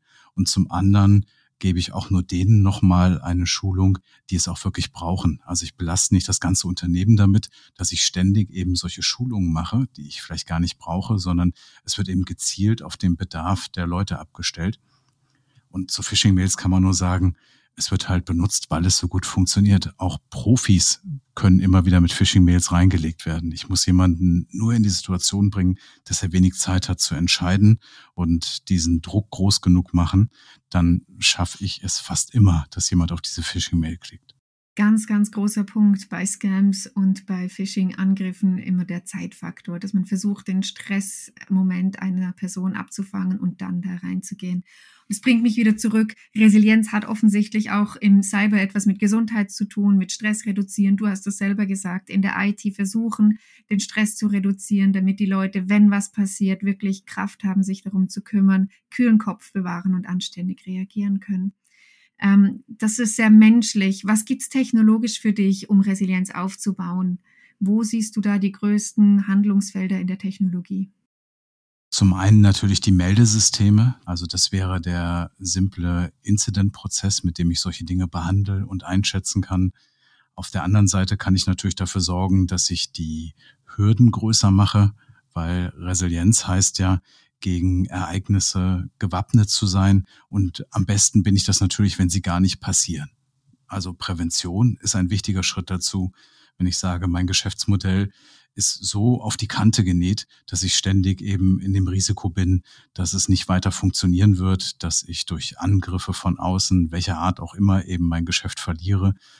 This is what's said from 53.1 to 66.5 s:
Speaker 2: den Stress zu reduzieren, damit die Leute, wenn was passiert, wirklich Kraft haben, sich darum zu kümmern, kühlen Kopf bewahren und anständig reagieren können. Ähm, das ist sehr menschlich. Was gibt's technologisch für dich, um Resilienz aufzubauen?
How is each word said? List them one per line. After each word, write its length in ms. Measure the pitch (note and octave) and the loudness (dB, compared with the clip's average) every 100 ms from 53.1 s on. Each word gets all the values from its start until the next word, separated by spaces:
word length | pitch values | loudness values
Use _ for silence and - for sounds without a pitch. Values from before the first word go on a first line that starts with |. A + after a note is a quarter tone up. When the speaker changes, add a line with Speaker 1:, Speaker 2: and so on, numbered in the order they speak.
| G#3+ G#3+ G#3+ _ _ _ | 2 2 2 _ _ _
Speaker 2:
den 100 | G3+ | -4
Stress 360 | - A3 G#3+ - | -4 -2 -2 -2
zu 80 | G#3 | -2
reduzieren, 640 | G3+ G3 G3 - G3+ G3 | 0 -2 -4 -2 0 2
damit 260 | F#3+ F#3+ G3 | 2 0 0
die 80 | G3 | -2
Leute, 420 | F#3+ F#3+ G3 F#3 | 0 -2 -4 0
wenn 220 | G#3 G#3 | 4 6
was 200 | G3+ - | 4 -2
passiert, 520 | - G3 - G3 F#3+ | -4 -4 -2 -2 -2
wirklich 420 | G3 G3 G3+ F#3+ - | -4 -4 -4 -6 -8
Kraft 380 | - G3+ - | -8 -8 -6
haben, 200 | G3 F#3+ | -2 -2
sich 200 | F#3+ G3 | -2 -4
darum 260 | G3 F#3+ F#3 | -4 -2 -2
zu 140 | - | -4
kümmern, 460 | - G#3 G3 F#3+ G3 _ _ | -4 2 4 4 0 _ _
kühlen 300 | - A#3+ A3 | -2 4 4
Kopf 340 | G#3+ F3 - | 2 -6 -10
bewahren 400 | G3 F3+ F3 F#3 | -8 -6 -4 -2
und 140 | F3+ F#3 | -4 -4
anständig 580 | F3+ - - F3+ F#3+ - | -6 -6 -8 -10 -10 -10
reagieren 540 | F#3 F#3+ G#3 G3+ G3 | -10 -8 -6 -4 -4
können. 340 | G3+ F#3 F#3+ - _ _ _ _ _ _ | -4 -6 -6 -8 _ _ _ _ _ _
Ähm, 460 | G3+ G3+ G3 - - | 2 4 4 0 -12
das 300 | A3 A3 A3 | -6 -4 -2
ist 180 | A3+ - | -4 0
sehr 140 | A3 | 6
menschlich. 760 | G#3+ A3 A#3 A3 G#3 G3 F#3+ G3 | 10 10 6 2 0 0 -2 0
Was 200 | G#3+ - | 0 0
gibt's 240 | C4 - | -4 -4
technologisch 680 | C4 C4 A3+ G#3+ A3 A3+ - | -2 0 4 4 4 0 -2
für 140 | G#3+ | -2
dich, 360 | G#3 G3 G3 - | 2 0 0 2
um 120 | G3+ | 4
Resilienz 500 | G3 F#3+ F#3+ F#3 F#3+ | 4 0 0 0 -2
aufzubauen? 880 | F3+ F#3+ | -6 -8